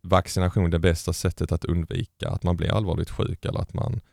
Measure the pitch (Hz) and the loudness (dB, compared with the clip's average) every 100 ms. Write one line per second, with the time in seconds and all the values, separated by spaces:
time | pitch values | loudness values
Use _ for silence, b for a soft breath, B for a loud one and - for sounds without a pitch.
0 | 87 92 - - 90 107 87 85 87 82 | 4 2 2 2 2 4 2 4 4 2
1 | - 85 - - - 85 - 85 80 87 | -2 -2 -2 -2 -2 -2 0 -2 0 -4
2 | - _ - 90 90 87 - 104 101 - | -6 _ -6 -2 0 0 2 0 0 -2
3 | - - - 87 - - 82 - - - | -4 -4 -4 -2 -4 -4 -4 -4 -4 -4
4 | _ | _